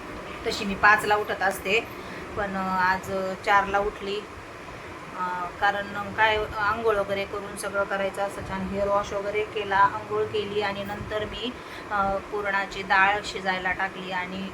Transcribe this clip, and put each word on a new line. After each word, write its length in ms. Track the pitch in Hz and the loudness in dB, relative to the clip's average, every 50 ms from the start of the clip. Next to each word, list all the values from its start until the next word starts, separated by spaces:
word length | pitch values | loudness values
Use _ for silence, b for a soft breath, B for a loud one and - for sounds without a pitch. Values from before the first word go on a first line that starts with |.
| - - - - - - - - - | -12 -12 -12 -12 -10 -10 -10 -6 -4
तशी 180 | 233 - - 214 | -4 -2 -2 -2
मी 100 | 202 196 | -2 0
पाचला 420 | - - 208 214 208 220 208 208 | 6 8 8 8 8 6 4 2
उठत 260 | 208 208 214 208 - 185 | 2 2 0 -2 0 2
असते, 380 | 196 196 - - 190 202 226 226 - B B B B B B B - - | 0 0 0 0 2 2 2 2 -2 B B B B B B B -8 -4
पण, 200 | 220 202 196 190 | -4 -4 -2 -2
अ, 40 | 190 | -2
आज 760 | 185 185 185 185 185 185 190 190 185 190 196 190 190 185 185 180 - | -2 0 2 4 4 4 4 2 0 -2 -2 -2 -2 -2 -4 -2 2
चारला 340 | 220 202 202 190 196 196 202 | 6 6 6 6 4 2 2
उठली, 420 | 202 214 - - 202 196 202 208 202 - - - - - - - - - - - - - - - - - - 190 | 2 2 -2 -4 -4 -4 -4 -4 -6 -8 -12 -14 -14 -14 -14 -14 -14 -14 -14 -14 -14 -14 -14 -14 -12 -12 -6 -4
अ, 300 | 180 180 180 180 175 175 - - | -4 -2 -2 -4 -4 -6 -2 2
कारण 520 | 208 202 202 202 202 202 202 208 202 196 196 | 2 2 4 2 -2 -4 -6 -6 -6 -4 2
काय, 260 | 226 220 220 214 214 214 214 - | 4 4 6 6 4 0 -2 -2
आंघोळ 400 | 220 208 202 220 226 226 226 208 | 0 0 2 2 2 2 4 4
वगैरे 280 | 202 196 196 202 196 196 | 4 2 0 0 -2 -2
करून 320 | 196 214 202 196 202 208 | -2 -4 -6 -6 -8 -8
सगळं 280 | 202 - 202 196 202 202 | -8 -6 -2 0 0 0
करायचं 380 | 196 202 196 196 190 190 202 196 | 0 0 0 0 -2 0 -2 -2
असं 180 | 202 - 202 190 - | -2 -2 -6 -6 -6
छान, 120 | 190 190 | -4 -4
हेअर 280 | 190 185 196 196 202 202 | -4 -2 0 0 2 4
वॉश 240 | 202 202 202 - 208 | 4 2 2 0 -2
वगैरे 320 | 202 202 208 202 214 214 | -2 -2 0 0 0 -2
केला, 320 | 208 - 214 202 196 196 | -2 -4 -4 -2 2 6
आंघोळ 480 | 196 202 202 208 214 208 208 214 214 214 | 6 6 6 6 0 -4 -2 0 0 0
केली 380 | 208 214 214 202 196 202 208 208 | 0 0 -2 -2 0 -2 0 0
आणि 220 | 196 196 202 196 | 0 -2 -4 -6
नंतर 400 | 202 208 208 - - 214 214 214 | -6 -6 -8 -6 -4 -4 -4 -4
मी, 280 | 208 208 208 220 247 247 B B B B B B - | -4 -6 -6 -6 -6 -6 B B B B B B -2
अ, 260 | 214 202 196 196 196 | 0 2 2 2 2
पुरणाची 680 | 196 185 - 208 208 202 202 196 196 196 190 - 196 190 | 0 -2 -4 -4 -2 0 0 2 0 0 0 -4 -6 0
डाळ 380 | 185 202 190 190 196 208 208 202 | 4 6 6 6 6 4 2 -2
शिजायला 480 | - - 196 190 190 185 185 185 185 180 | -4 -6 -2 -2 0 0 0 0 -2 0
टाकली 400 | 185 190 190 190 190 185 185 185 | 0 -2 -2 -4 -6 -8 -4 -4
आणि, 360 | 180 180 185 190 190 190 196 | -4 -4 -4 -6 -6 -6 -8